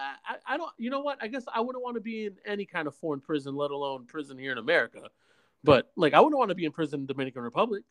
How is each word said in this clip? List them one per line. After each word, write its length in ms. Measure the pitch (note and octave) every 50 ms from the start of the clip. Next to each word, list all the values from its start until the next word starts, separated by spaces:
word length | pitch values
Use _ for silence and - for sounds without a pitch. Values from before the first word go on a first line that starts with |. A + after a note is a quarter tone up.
| - - C3 - -
I, 120 | - A#3+ - -
I 100 | A3+ C4
don't, 140 | E4 E4 D4 - -
you 100 | A3+ B3
know 120 | C#4 C#4+
what? 180 | C#4+ C#4+ C4+ -
I 60 | A3+
guess 180 | G#3+ C4 C4 A#3+ -
I 80 | - A3+
wouldn't 240 | A#3+ B3+ B3+ B3+ B3
wanna 160 | B3 A#3+ A3+
be 260 | G3 A3+ A3 A3 G#3+
in 100 | G3+ F#3+ - -
any 180 | G#3 G#3 G3+ G3
kind 240 | - - E3+ D3+ C#3+
of 60 | -
foreign 260 | - - D#3+ C#3+ C#3
prison, 340 | - - D#3 C#3+ C3+ C#3+ C#3
let 160 | C#3+ D3 C#3+
alone 360 | C#3+ C#3+ C#3+ C#3 C3+ B2+ A#2+
prison 320 | B2 - D#3 C#3+ C#3 C3+ C3
here 140 | C3+ C3+
in 60 | B2+ A#2
America. 520 | A2 C#3+ E3+ D3 A#2 - - - - - _ _ _ _ _ _ _ _ _ _
But, 280 | - D3+ C3+ - - _ -
like, 180 | - E3 C#3+ C#3
I 60 | E3
wouldn't 180 | B3+ D#4 D4+ C4+
wanna 160 | A#3+ G3 E3+
be 100 | F#3 E3
in 80 | D3+
prison 280 | - - D#3+ C#3 D3+ C#3+
in 60 | C3+
Dominican 360 | C3+ B2+ C#3 C3 C3 A#2+ B2+
Republic. 400 | A#2+ A#2+ - E3 G#3+ B3 G3+ G3+ - _